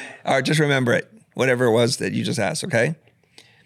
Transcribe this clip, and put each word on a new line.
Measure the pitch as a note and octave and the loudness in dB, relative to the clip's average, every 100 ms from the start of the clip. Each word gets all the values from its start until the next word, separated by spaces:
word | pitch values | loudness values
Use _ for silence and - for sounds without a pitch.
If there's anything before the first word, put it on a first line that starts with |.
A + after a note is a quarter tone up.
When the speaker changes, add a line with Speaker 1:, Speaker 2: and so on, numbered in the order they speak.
Speaker 1:
<laughs> | - - - | -14 -10 -2
Speaker 2:
Art, | C3+ | 0
just | B2+ D#3 | 0 0
remember | C#3+ C#3 A#2+ | 2 2 2
it. | A#2+ - - _ | 0 -2 -14 _
Whatever | - B2+ A#2+ | -2 0 2
it | B2 | 2
was | A2 A#2+ - | 4 2 0
that | G2 | -4
you | G#2+ | -4
just | A2+ G#2 | -4 -2
asked, | F#2+ D#2+ | -2 -4
okay? | - A#2+ C3+ E3 _ _ _ - - _ | -2 0 0 -2 _ _ _ -20 -20 _